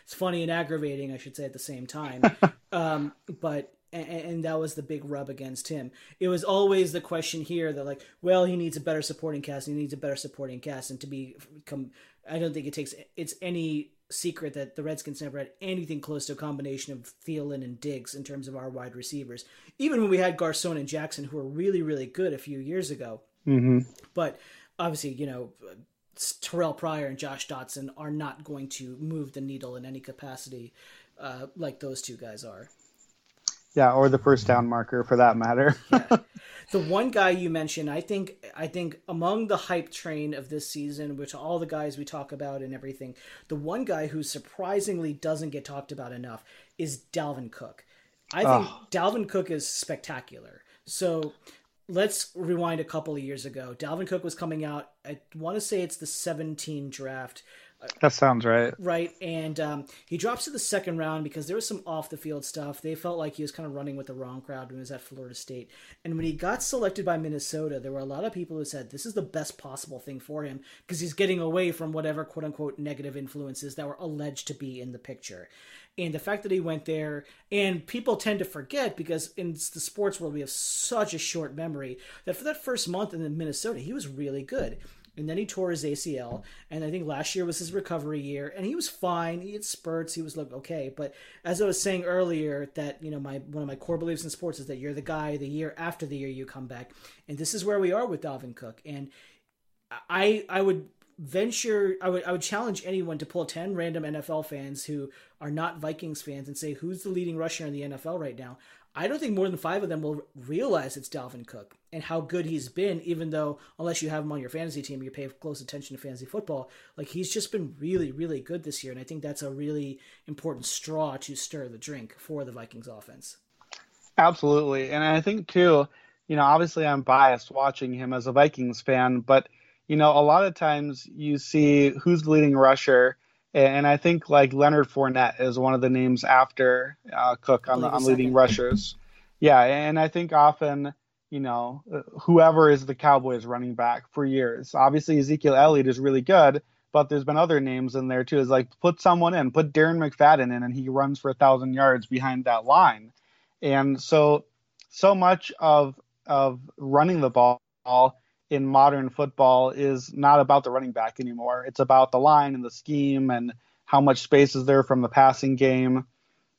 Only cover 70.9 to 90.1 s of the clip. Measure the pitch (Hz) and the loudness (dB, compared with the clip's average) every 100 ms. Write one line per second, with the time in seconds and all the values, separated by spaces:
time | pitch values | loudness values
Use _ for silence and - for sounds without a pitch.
70.9 | 170 170 147 190 180 165 175 180 165 160 | -8 -8 -2 -2 0 -2 0 -2 -4 -6
71.9 | 156 156 151 156 - 151 147 147 139 147 | -6 -4 -6 -8 -10 -10 -8 -10 -8 -10
72.9 | 139 143 139 131 147 139 131 143 131 143 | -10 -12 -12 -12 -12 -14 -12 -14 -12 -12
73.9 | 143 170 147 147 135 - 143 135 127 123 | -12 -10 -8 -8 -10 -12 -12 -12 -12 -12
74.9 | 123 - 123 - 90 87 _ - - _ | -14 -16 -16 -16 -18 -20 _ -20 -20 _
75.9 | - 170 151 - 202 202 185 165 156 160 | -8 -6 -6 -6 -6 -2 -4 -2 -6 -6
76.9 | 160 151 147 - _ _ 202 196 175 - | -6 -6 -10 -14 _ _ -2 -2 -4 -8
77.9 | 240 240 202 220 208 180 151 131 285 240 | -6 -2 -2 -2 -4 -6 -10 -8 -4 -4
78.9 | - 160 160 - - 175 156 - 160 - | -6 -6 -8 -8 -10 -10 -8 -10 -10 -10
79.9 | 208 202 196 165 147 139 - - - - | -4 -4 -4 -8 -8 -8 -8 -6 -6 -4
80.9 | 240 208 160 - 170 151 147 165 143 135 | -2 -4 -4 -6 -6 -8 -8 -10 -8 -10
81.9 | 127 - - - 180 294 302 - 247 175 | -14 -18 -12 -10 -6 -8 -8 -6 -6 -6
82.9 | 180 208 165 156 151 156 143 220 175 139 | -6 -6 -6 -8 -6 -6 -6 -8 -8 -10
83.9 | 269 151 135 143 139 - 262 127 - - | -10 -10 -10 -8 -8 -8 -8 -8 -10 -16
84.9 | - _ - 151 170 214 - 185 165 147 | -20 _ -12 -8 -6 -6 -6 -4 -4 -6
85.9 | 147 170 135 120 123 - - _ 156 151 | -6 -6 -8 -10 -14 -16 -20 _ -10 -8
86.9 | 180 156 143 151 190 175 156 165 190 - | -6 -6 -6 -6 -4 -4 -6 -8 -8 -6
87.9 | 170 147 151 139 143 143 190 190 339 - | -6 -6 -8 -8 -8 -10 -8 -6 -6 -8
88.9 | - 180 170 170 170 190 208 - - 170 | -6 -4 -4 -4 -6 -10 -12 -10 -10 -8
89.9 | 165 165 | -6 -6